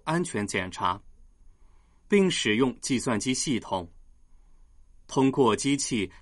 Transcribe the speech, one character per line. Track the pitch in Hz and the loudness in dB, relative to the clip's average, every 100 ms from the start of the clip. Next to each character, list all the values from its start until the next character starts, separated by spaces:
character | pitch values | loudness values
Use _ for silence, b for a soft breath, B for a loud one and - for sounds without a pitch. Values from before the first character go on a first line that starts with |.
| - | -2
安 | 170 | -2
全 | 170 107 101 | -2 -4 -4
检 | 98 92 | -4 -6
查， | - 95 98 - - - _ - _ - - _ _ - | -4 -4 -4 -10 -20 -20 _ -20 _ -20 -20 _ _ 2
并 | 101 190 | 4 4
使 | - 113 107 | 2 0 2
用 | 131 - | 2 0
计 | - 120 | -4 -2
算 | 131 107 | 0 -2
机 | 131 | -2
系 | 127 165 110 | -2 -2 -2
统， | - 95 85 - - - - - - - - - - - - | -2 -6 -6 -16 -20 -20 -20 -20 -20 -20 -20 -20 -20 -20 -6
通 | 143 135 | 2 2
过 | 135 120 104 | 4 4 4
机 | 139 139 | 0 -2
器 | - 117 90 b | -2 -4 -4 b